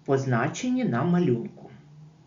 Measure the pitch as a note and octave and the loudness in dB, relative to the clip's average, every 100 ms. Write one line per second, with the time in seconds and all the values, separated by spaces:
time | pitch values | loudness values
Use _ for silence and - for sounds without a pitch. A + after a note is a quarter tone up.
0 | - C3+ C3 A#2 C#3+ - B3+ B3+ G#3+ A#2+ | 0 0 2 0 0 -2 -2 0 0 0
1 | E3+ F3 D#3 A#2 G#2 - - - - - | 2 2 2 0 -2 -12 -20 -20 -20 -20
2 | - - | -20 -20